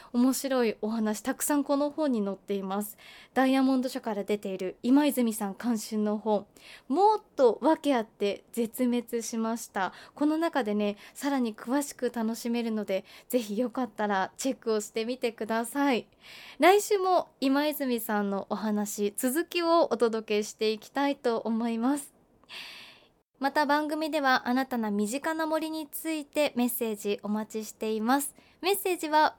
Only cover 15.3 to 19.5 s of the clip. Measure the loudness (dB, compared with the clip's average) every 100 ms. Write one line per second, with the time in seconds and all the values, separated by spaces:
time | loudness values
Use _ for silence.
15.3 | -4 -4 -2 -2 0 2 2 -2 _ -20
16.3 | -20 -16 4 6 6 4 2 4 2 2
17.3 | _ 0 2 0 -2 -2 -2 0 -2 0
18.3 | -2 -4 -4 -2 -2 -2 -2 -2 0 -2
19.3 | 0 -2